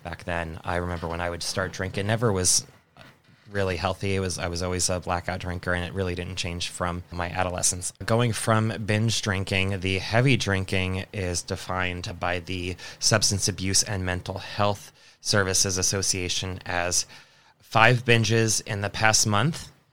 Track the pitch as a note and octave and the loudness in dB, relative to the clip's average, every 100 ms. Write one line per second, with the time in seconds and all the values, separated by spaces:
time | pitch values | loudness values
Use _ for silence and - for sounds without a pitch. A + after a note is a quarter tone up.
0 | F2 E2+ - E2+ E2 E2 - F2 F2 F2 | -10 -10 -4 -4 -4 -8 -4 -2 -2 -4
1 | E2 E2 F2 E2+ - - F#2 - F#2 - | -4 -4 -4 -4 -4 -2 -4 -4 -4 -2
2 | G2 A2 A#2+ F#2+ F2+ - - - _ - | 0 2 2 2 4 2 0 -20 _ -20
3 | - - _ _ - G2+ F#2+ F2 F#2+ F#2 | -20 -20 _ _ -8 -2 0 0 0 0
4 | G2 F#2+ F#2 D#2+ F2+ E2+ F2+ F2+ - F2+ | 0 0 0 -2 -4 -2 -2 0 0 -2
5 | D#2+ F2 - F#2 F#2 F2 F#2 F2+ F2 G2 | -2 -4 -2 -6 -4 -4 -2 -2 -2 -4
6 | F#2 F2 F2+ F#2 F#2 F2 - - F2+ F2 | -4 -4 -6 -6 -6 -4 -8 -4 -4 -4
7 | - F2 F2 F#2 F2+ F2+ F#2 F2+ F2+ - | -8 -6 -4 -2 -4 -2 -2 -2 -8 -8
8 | - A2+ A#2+ G#2+ - A2 A2 G2+ G#2 G#2+ | 0 2 2 0 2 2 2 -2 0 2
9 | A2+ G#2+ - F#2+ G2 G2 F#2+ G2 F#2 F#2+ | 2 0 0 -2 0 0 0 0 0 -2
10 | E2+ A2 C3 A#2+ - F#2+ F#2+ F#2+ F#2 F#2 | 2 2 4 4 2 0 0 -2 0 -2
11 | - G#2 F2+ F2 - F#2 - F#2 F2+ F2 | -6 -6 -2 -4 -4 -8 -4 -2 -2 -4
12 | F2 F2 F2 F2+ F2 F#2 F2 F2+ - - | -8 -4 -2 -4 -4 -6 -6 -8 -12 -2
13 | - A2 - G2+ - F2+ F#2+ F#2+ - G2+ | 2 4 4 2 0 -2 0 0 0 -2
14 | F#2 F2+ - F#2 - - G#2 G2+ - _ | -2 -4 -4 -10 -8 0 0 0 -8 _
15 | - _ - G#2+ F#2+ F#2 G2 F#2 F2+ G2+ | -20 _ 0 2 4 2 2 2 0 0
16 | F#2 G2 F2+ - F#2 F2+ - F2+ F2 F2+ | 0 -2 -2 -2 -4 -8 -4 -2 0 0
17 | - - - _ _ _ - A2 A2+ B2 | -2 -10 -20 _ _ _ 0 8 8 8
18 | A#2+ A#2 G#2+ A2+ A2+ G#2 - G#2 G2+ - | 6 4 6 4 4 0 -2 -4 -2 4
19 | A2 A2 A2 G#2 C3+ - - - _ | 4 6 4 4 2 -2 -12 -20 _